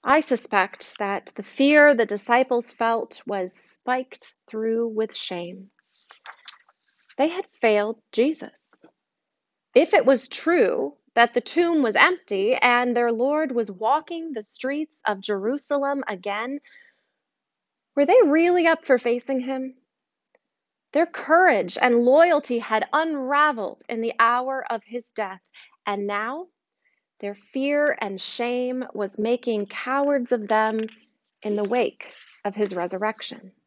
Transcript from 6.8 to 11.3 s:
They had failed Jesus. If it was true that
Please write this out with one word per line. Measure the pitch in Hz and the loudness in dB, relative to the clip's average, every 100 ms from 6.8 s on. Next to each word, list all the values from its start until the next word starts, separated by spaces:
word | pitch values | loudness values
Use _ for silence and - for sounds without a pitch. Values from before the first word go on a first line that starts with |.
| _ _ _ - | _ _ _ -4
They | 302 | -4
had | 359 - _ | -2 -12 _
failed | 233 208 208 226 _ | 2 2 0 -6 _
Jesus. | - 269 320 - _ _ _ - _ _ _ _ _ _ _ _ 240 | 0 0 -2 -12 _ _ _ -20 _ _ _ _ _ _ _ _ 2
If | 330 | 4
it | 403 254 | 4 4
was | 262 - | 2 0
true | - - 349 196 - 135 - _ | -6 0 2 2 2 -4 -8 _
that | - 226 | 0 2